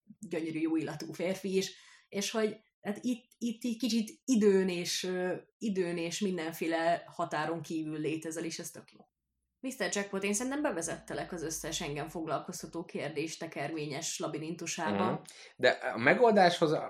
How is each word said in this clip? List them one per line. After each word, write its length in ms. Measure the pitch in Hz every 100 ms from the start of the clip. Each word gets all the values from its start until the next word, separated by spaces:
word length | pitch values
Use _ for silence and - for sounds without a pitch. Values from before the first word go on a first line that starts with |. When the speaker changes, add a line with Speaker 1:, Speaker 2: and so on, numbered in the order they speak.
| _ -
Speaker 1:
gyönyörű, 400 | 170 165 160 156
jó 160 | 160 160
illatú 380 | 143 151 160
férfi 440 | 151 180 190 202 190
is, 160 | 190 - - - _
és 220 | 202 202
hogy 240 | 220 214 - _ _
hát 160 | 196 208
itt, 240 | 247 233 _ -
itt 260 | 233 226
így 140 | 247 226
kicsit 420 | 247 226 214 - -
időn 440 | 233 208 190 190
és, 340 | 175 175 -
ö, 300 | 185 185 180 165 - _
időn 400 | 220 190 170 170
és 220 | 170 165
mindenféle 840 | 202 180 160 165 165 165 165 170 -
határon 560 | - 170 151 156 170
kívül 380 | 160 160 156 156
létezel, 440 | 151 160 165 160
és 160 | 165 165
ez 100 | 170
tök 200 | - -
jó. 80 | - - _ _ _ _ _
mister 300 | 262 247 175
Jackpot, 300 | 202 202 196
én 100 | 196
szerintem 280 | 214 254 294
bevezettelek 680 | 294 170 160 165 - 147 170
az 120 | 175
összes 380 | 151 156 147 -
engem 280 | 160 151 156
foglalkoztató 760 | 170 156 139 - - 160 165 170
kérdés 520 | 180 139 143 160 -
tekervényes 840 | 165 165 143 160 151 143 - -
labirintusába. 840 | 156 156 156 170 165 - 160 101 107
Speaker 2:
Mhm. 100 | 151 - - - -
De 140 | 123
a 280 | - 127 107
megoldáshoz 800 | 127 214 233 202 175 175 156 151